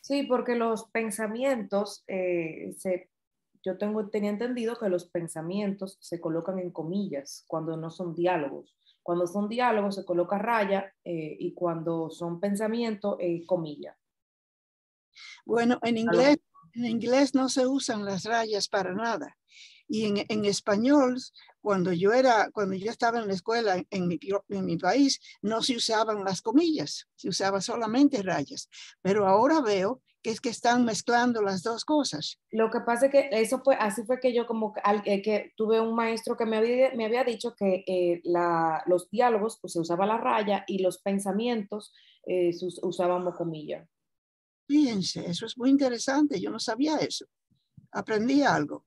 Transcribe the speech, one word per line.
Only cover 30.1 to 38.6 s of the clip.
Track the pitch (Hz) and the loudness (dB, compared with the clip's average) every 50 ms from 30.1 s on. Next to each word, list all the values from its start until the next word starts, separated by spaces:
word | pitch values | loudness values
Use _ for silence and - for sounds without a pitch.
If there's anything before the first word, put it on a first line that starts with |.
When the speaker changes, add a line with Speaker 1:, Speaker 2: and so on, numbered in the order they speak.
| _ _ - | _ _ -6
Speaker 2:
que | 226 | -6
es | 226 - | -6 -2
que | - 240 | -4 -6
están | 208 - - 233 240 247 247 | -6 2 2 4 4 6 4
mezclando | 233 208 - - - 240 240 240 247 233 226 208 | 2 0 -2 0 2 4 4 4 4 2 2 0
las | 196 190 185 | 0 0 -2
dos | - 226 233 214 - | -2 -4 -4 -4 -2
cosas. | - 302 302 269 - - 147 156 - - _ _ _ | 2 2 2 2 0 -4 -6 -8 -10 -12 _ _ _
Speaker 1:
Lo | - 220 226 214 | 0 0 0 2
que | 233 240 | 0 -2
pasa | - 240 233 226 262 | 0 0 2 2 2
es | 277 | 6
que | 277 277 277 277 | 6 4 4 4
eso | 202 220 220 208 262 254 - | 0 0 2 2 0 2 4
fue, | 277 262 | 4 4
así | - 220 208 196 240 214 | 4 2 0 0 -4 -2
fue | 208 254 254 | -2 -2 0
que | - 254 226 | 2 0 2
yo | 240 233 | 2 -2
como | - 226 220 220 208 208 | -2 -2 -2 -2 -4 -4
que | - - | -2 2
al, | 202 208 214 202 | 2 2 2 2
eh, | 220 202 196 | 0 0 0
que | 196 214 208 208 - - _ | 2 0 0 -2 -2 -6 _
tuve | - 220 208 226 220 | -4 0 2 2 2
un | 226 226 226 | 2 0 0
maestro | 233 233 226 226 214 - 233 233 | -2 0 -2 -2 -4 -4 -6 -4
que | 226 233 | -2 -2
me | 220 220 | 0 2
había, | 214 220 233 247 254 262 262 262 | 2 2 2 4 4 4 2 2
me | 226 220 | -2 -2
había | 214 233 247 262 | 0 0 0 0
dicho | 254 226 196 - 233 - | 0 -2 -4 -6 -8 -4
que, | _ 202 196 185 185 190 | _ 0 0 0 0 -2
eh, | - 185 180 180 175 175 175 - | -2 0 2 2 2 0 0 0
la, | 170 175 175 175 175 170 165 | 0 0 2 2 2 2 2